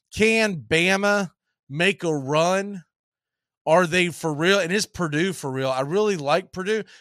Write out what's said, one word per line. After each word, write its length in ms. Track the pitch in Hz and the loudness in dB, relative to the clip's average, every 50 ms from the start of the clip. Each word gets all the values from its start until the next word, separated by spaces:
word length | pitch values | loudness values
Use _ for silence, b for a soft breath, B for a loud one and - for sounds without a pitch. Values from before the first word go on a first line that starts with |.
| _ _ - | _ _ -2
can 440 | - 214 220 220 226 220 214 190 | 2 2 4 4 2 2 0 -2
Bama 760 | 156 110 - 160 160 170 185 196 196 202 202 208 208 196 160 - _ _ _ _ _ _ - | -6 -4 0 0 2 2 2 2 2 2 2 2 0 -2 -4 -8 _ _ _ _ _ _ -8
make 340 | 135 151 175 196 196 196 - | -4 0 0 0 0 0 -2
a 100 | 165 156 | -2 -2
run? 680 | 143 131 131 147 156 165 175 185 196 196 202 202 185 - _ _ _ _ _ _ _ _ _ _ _ _ _ _ _ - | -2 -2 0 0 2 2 2 2 0 -2 -4 -10 -14 -16 _ _ _ _ _ _ _ _ _ _ _ _ _ _ _ 0
Are 200 | 151 160 175 180 | 2 4 4 4
they 220 | 160 170 180 180 175 | 4 2 0 0 0
for 220 | 151 - - 160 | -2 -4 -4 -4
real? 280 | 151 143 165 180 196 202 | -2 0 2 2 2 2
And 120 | 175 165 | 2 0
is 140 | 185 214 185 | -2 -2 -4
Purdue 480 | - - - 180 156 147 151 175 196 170 | -4 -6 -4 -4 -2 -2 -2 -2 -2 -4
for 160 | - - 139 | -6 -8 -6
real? 220 | 131 131 135 135 | -4 -2 -2 -2
I 100 | 131 131 | -2 -2
really 360 | 139 143 170 202 214 214 202 | -2 -2 0 0 0 0 0
like 340 | 165 143 139 156 180 190 - | -2 0 0 0 0 0 -4
Purdue, 320 | - 180 185 196 220 220 185 b b b | -10 -8 -4 -4 -4 -4 -4 b b b